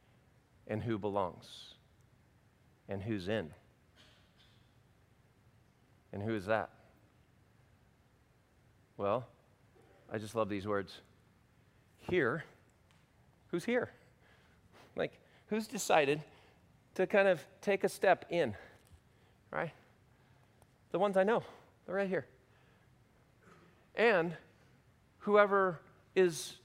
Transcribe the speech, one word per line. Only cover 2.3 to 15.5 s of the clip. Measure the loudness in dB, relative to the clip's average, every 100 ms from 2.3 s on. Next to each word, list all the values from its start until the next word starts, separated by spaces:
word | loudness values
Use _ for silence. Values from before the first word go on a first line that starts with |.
| _ _ _ _ _ -10
and | -8
who's | -6 -6 -4
in. | -6 -6 -12 _ _ _ _ -20 -20 _ _ -20 _ _ _ _ _ _ _ _ _ _ _ _ _ _ _ _
And | -8
who | -4
is | -4 0
that? | 0 -2 -10 -20 _ _ _ _ _ _ _ _ _ _ _ _ _ _ _ _ _ _ _ _ -4
Well, | 0 0 -4 -20 _ _ _ _ -20 -20 -10
I | -10
just | -6 -2
love | -2
these | -2 -4
words. | -4 -6 -12 -20 _ _ _ _ _ _ _ _ _ -4
Here | 0 0 -2 -8 -20 _ _ _ _ _ _ _ _ -8
who's | -8 -4
here? | -4 -4 -10 -20 _ _ -20 _ _ _ -20 -16 -6
Like, | -6 -8 _ -20
who's | -6